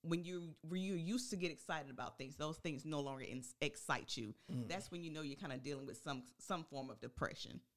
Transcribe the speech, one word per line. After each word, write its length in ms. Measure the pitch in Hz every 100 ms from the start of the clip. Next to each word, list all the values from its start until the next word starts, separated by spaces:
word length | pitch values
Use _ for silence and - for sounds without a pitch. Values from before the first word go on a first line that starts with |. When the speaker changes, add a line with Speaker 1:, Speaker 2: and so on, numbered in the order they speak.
Speaker 1:
when 220 | 165 165
you, 300 | 175 180 170 156
when 180 | 160 185
you 140 | 190
used 360 | 180 165 240 -
to 60 | 196
get 140 | 175
excited 400 | 143 - 160 139
about 260 | 127 123 -
things, 200 | 135 -
those 220 | 151 160
things 260 | 170 165
no 160 | 156 147
longer 240 | 139 135
in-, 180 | 131 127 123 -
excite 560 | 147 - - 127 - -
you. 160 | 107 - -
Speaker 2:
Mm. 180 | 123 117
Speaker 1:
That's 240 | 185 -
when 100 | 175
you 80 | 170
know 120 | 156
you're 140 | 147 139
kinda 220 | 170 131
dealing 260 | 135 139
with 160 | 135 117
some, 220 | 151 131 123 -
some 240 | - 175
form 260 | 160 139 131
of 100 | 107
depression. 600 | 123 - - - - - -